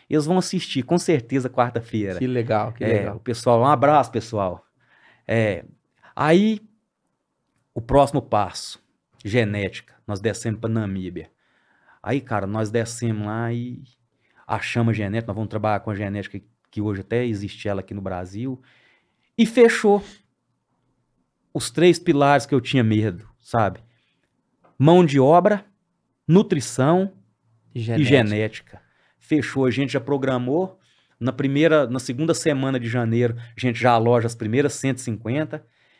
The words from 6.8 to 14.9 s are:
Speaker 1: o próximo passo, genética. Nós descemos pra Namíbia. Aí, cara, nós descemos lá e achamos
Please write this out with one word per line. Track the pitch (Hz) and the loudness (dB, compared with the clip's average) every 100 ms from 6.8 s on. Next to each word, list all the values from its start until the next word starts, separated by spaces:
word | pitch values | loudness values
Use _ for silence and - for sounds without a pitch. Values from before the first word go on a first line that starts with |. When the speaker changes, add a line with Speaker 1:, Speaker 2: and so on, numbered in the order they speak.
| _ _ _ _ _ _ _ _ _ | _ _ _ _ _ _ _ _ _
Speaker 1:
o | - | -12
próximo | 117 135 135 143 | 2 4 4 0
passo, | - 107 95 - - - _ _ _ _ | 0 -2 -2 -6 -14 -18 _ _ _ _
genética. | 104 120 104 104 95 - - _ - | -2 0 0 -2 -4 -8 -20 _ -10
Nós | 98 | -4
descemos | 110 98 113 110 | -4 -4 -6 -6
pra | 113 | -4
Namíbia. | 113 101 95 92 90 76 _ _ _ _ _ _ _ | -2 -2 -6 -8 -12 -16 _ _ _ _ _ _ _
Aí, | 101 135 | -6 -6
cara, | 110 107 98 | -4 -6 -4
nós | 110 107 | -4 -2
descemos | 117 113 - 117 107 104 | -2 -4 -4 -4 -4 -4
lá | 110 117 | -6 -4
e | 120 123 127 127 _ _ _ _ _ - | -6 -8 -12 -18 _ _ _ _ _ -8
achamos | 107 - 120 117 | -6 -4 0 0